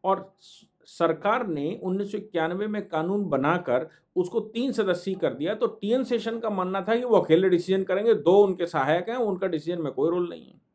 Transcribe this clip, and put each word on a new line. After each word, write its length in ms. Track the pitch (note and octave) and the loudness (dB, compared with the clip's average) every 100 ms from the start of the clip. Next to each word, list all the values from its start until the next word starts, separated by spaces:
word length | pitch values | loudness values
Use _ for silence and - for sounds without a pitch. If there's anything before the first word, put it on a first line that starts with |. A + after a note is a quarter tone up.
और 320 | F#3 F#3+ - _ | 0 -2 -4 _
स-, 260 | - - _ _ - | -20 -20 _ _ -20
सरकार 640 | - E3 D#3 G3+ A#3+ A3 | -2 -2 0 0 -2 -2
ने 320 | D3+ D3 G#3+ | -4 -4 -4
उन्नीस 280 | F#3 F#3+ G3+ | -4 -4 -4
सौ 60 | G#3+ | -8
इक्यानवे 500 | - E3+ D#3+ F3+ G#3+ | -6 -4 -2 -4 -4
में 200 | G#3 - | -6 -4
कानून 380 | D#3+ E3+ G#3 F#3 | -4 -2 -2 0
बनाकर 640 | C#3 C#3+ F3 D#3+ D3+ - _ _ F3+ | 0 0 0 0 -2 -2 _ _ -4
उसको 240 | F3+ A#3 | -2 -2
तीन 320 | - A#3 C4 | -4 -4 -2
सदस्यीय 460 | A3 G3 E3 G3 F#3+ | 0 0 0 -2 -2
कर 160 | D3 | -2
दिया, 220 | B2 D#3+ A3 | -2 -4 -2
तो 120 | A3+ | -4
टीएन 360 | - G3+ B3+ | -2 0 0
शेषन 360 | C4 A#3 A3+ A3+ | 2 -2 -2 -4
का 100 | A3+ | -4
मानना 320 | G3 F3+ F#3+ | -2 -2 -2
था 140 | F#3+ A#3 | 0 -2
कि 100 | B3 | 4
वो 120 | G3+ | 4
अकेले 320 | - E3 F#3 | 6 4 6
डिसीजन 340 | F3 F3 F#3+ | 2 2 0
करेंगे, 300 | F#3+ F#3+ A3+ | 2 0 2
दो 300 | G3 C#3+ G3 | 4 6 6
उनके 220 | G3+ F3+ E3+ | 6 2 -2
सहायक 440 | D#3+ C3+ E3+ F3+ | 0 2 0 0
हैं, 80 | B3 | -2
उनका 300 | A3 F#3 F#3+ | -2 -2 -2
डिसीजन 340 | E3 D3+ F3 | -4 -4 -4
में 120 | D3 | -4
कोई 160 | - D3+ | 0 0
रोल 200 | F3+ F3 | 0 -4
नहीं 160 | E3+ - | -8 -18
है। 160 | - _ | -20 _